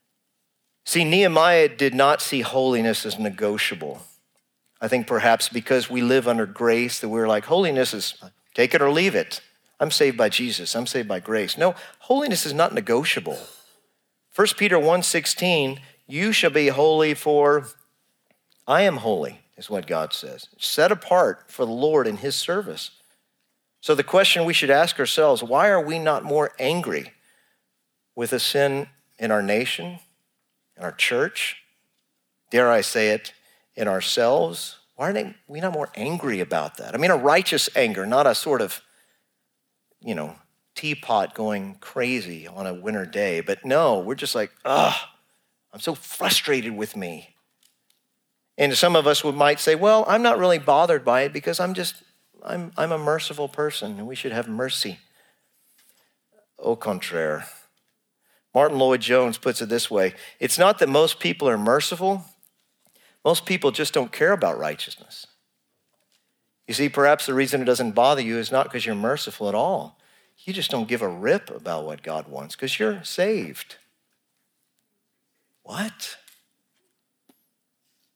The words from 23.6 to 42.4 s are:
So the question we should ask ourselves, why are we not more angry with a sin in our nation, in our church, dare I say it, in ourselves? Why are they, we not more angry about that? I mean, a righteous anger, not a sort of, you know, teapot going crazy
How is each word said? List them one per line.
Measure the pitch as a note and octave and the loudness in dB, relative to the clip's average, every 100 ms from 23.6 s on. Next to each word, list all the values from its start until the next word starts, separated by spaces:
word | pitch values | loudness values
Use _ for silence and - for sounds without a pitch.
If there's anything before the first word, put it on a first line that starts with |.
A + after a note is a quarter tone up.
| _ _ | _ _
So | - D3 | -2 0
the | |
question | C3+ F3+ F#3+ F3+ E3 | 2 2 4 2 2
we | |
should | E3+ C#3 | 0 4
ask | C#3 E3+ - | 4 4 0
ourselves, | B2+ - D3+ A#2+ | -2 2 4 4
why | A#2 C3+ G3+ | 2 2 4
are | F#3+ | 2
we | D3+ E3 | 0 -2
not | D#3 D3 | 0 -2
more | - D3 D3 - | 0 0 0 -2
angry | C3 F3 C#3+ D#2 C#2 _ _ _ _ _ _ _ _ _ _ - | -2 -2 -2 -6 -8 _ _ _ _ _ _ _ _ _ _ -8
with | A#2+ | -4
a | B2 | -2
sin | - C#3+ C#3 C#3 C#3+ _ _ _ | 0 2 0 0 -6 _ _ _
in | A2+ | 0
our | G#2+ | 0
nation, | G2+ G#2 B2+ - F3 F3 _ _ _ _ _ _ _ _ | 2 0 -2 -6 -10 -14 _ _ _ _ _ _ _ _
in | |
our | F2+ | -12
church, | - - B2 D#3+ - - - _ _ _ _ _ _ _ _ _ | -6 -4 -2 -2 -4 -8 -8 _ _ _ _ _ _ _ _ _
dare | A#2+ B2 | 2 4
I | A2+ | 4
say | F#2+ A2+ G#2+ | 2 0 2
it, | G#2+ - - _ _ _ - | 0 -2 -18 _ _ _ -6
in | G#2 | -2
ourselves? | F#2+ - - A#2 D3 E3 E3 - - _ - | -2 -2 0 2 2 0 -4 -12 -14 _ -8
Why | D#3 | -4
are | |
they, | G3+ G3 - _ | -4 -6 -12 _
we | D3 | -8
not | F#3 | -6
more | D#3 C#3+ - | -4 -8 -6
angry | B2 E3+ C#3 G2 | -6 -4 -4 -4
about | F2 E2 D2 - | -2 -4 -4 -8
that? | - A#2 | -10 -2
I | |
mean, | F3 | 0
a | D#3+ | 2
righteous | C3+ E3 F#3+ D#3 - D3+ | 4 2 2 -2 0 0
anger, | A#2+ G2 G2 | 0 0 0
not | B2+ C#3+ | 4 4
a | |
sort | A2 D#3 C3 | 2 0 0
of, | G2+ - - _ _ _ _ _ _ _ _ _ _ _ | -2 -6 -16 _ _ _ _ _ _ _ _ _ _ _
you | A#2 F2 | -10 -8
know, | D2+ - _ _ _ - | -8 -14 _ _ _ -12
teapot | D3+ C#3+ - A2 F#2 - | -8 -8 -2 0 0 -4
going | G#2+ G2+ G2 G2 | -4 -4 -8 -14
crazy | - C3+ B2 B2+ F2+ E2 | -12 -6 -4 -4 -6 -12